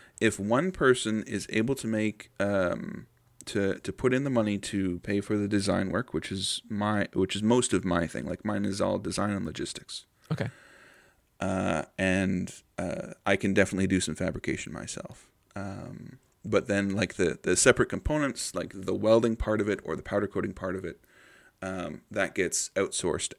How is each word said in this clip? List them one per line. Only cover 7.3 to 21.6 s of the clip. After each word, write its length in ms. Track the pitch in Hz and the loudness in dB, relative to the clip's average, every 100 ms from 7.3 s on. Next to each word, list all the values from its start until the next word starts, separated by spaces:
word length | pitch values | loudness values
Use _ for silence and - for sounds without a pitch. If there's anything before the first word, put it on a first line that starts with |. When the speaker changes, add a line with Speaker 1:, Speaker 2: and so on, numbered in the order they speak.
Speaker 1:
is 80 | 98 | 0
most 300 | 107 123 117 | 4 4 4
of 140 | 95 90 | 2 2
my 200 | 87 80 | 0 0
thing. 200 | - 71 | -4 -6
Like, 180 | 82 | -6
mine 220 | 104 104 101 | -4 -2 -2
is 160 | 98 | 0
all 160 | 95 98 | 0 0
design 320 | 95 92 101 | -2 -2 -2
and 160 | 101 92 | -2 -4
logistics. 580 | - - - - - - _ - | -6 -8 -8 -12 -14 -14 _ -6
Speaker 2:
Okay. 200 | - 113 - - - - - _ _ _ - | -4 -4 -8 -18 -20 -20 -20 _ _ _ -6
Speaker 1:
Uh, 420 | 95 95 95 80 - - | -2 0 0 -2 -4 -2
and, 540 | 95 92 95 92 95 - - - | 2 2 2 0 -4 -8 -14 -8
uh, 340 | 90 - - - - | -6 -6 -8 -4 0
I 100 | 98 | 2
can 160 | 101 | 4
definitely 340 | 98 95 95 95 | 4 4 2 2
do 140 | 92 | 2
some 140 | - | 2
fabrication 580 | 78 90 - - - - | -2 -2 -2 -4 -4 -6
myself. 560 | - - - - - - _ _ | -10 -10 -10 -12 -16 -20 _ _
Um, 640 | 98 101 98 - - - - _ _ | -10 -10 -10 -12 -14 -16 -18 _ _
but 220 | - 104 - | 0 0 2
then, 280 | 101 98 | 2 2
like, 200 | 95 92 | 0 -2
the, 240 | - 87 - | 2 0 2
the 140 | - 90 | 2 6
separate 320 | 135 120 117 | 6 6 4
components, 640 | - - 151 143 - - | 0 -2 0 0 -2 -6
like 180 | 92 85 | -6 -6
the 200 | 95 92 | -6 -4
welding 420 | 98 107 113 117 113 | 0 6 6 6 2
part 240 | - 107 | 0 0
of 80 | 104 | 2
it 120 | 98 | 0
or 120 | - 78 | -2 -6
the 60 | |
powder 240 | - 101 101 | -2 0 0
coating 280 | 98 - | -2 -4
part 220 | - 95 92 | -4 -6 -6
of 80 | |
it, 140 | 90 - _ - - - - _ | -8 -12 _ -20 -20 -20 -20 _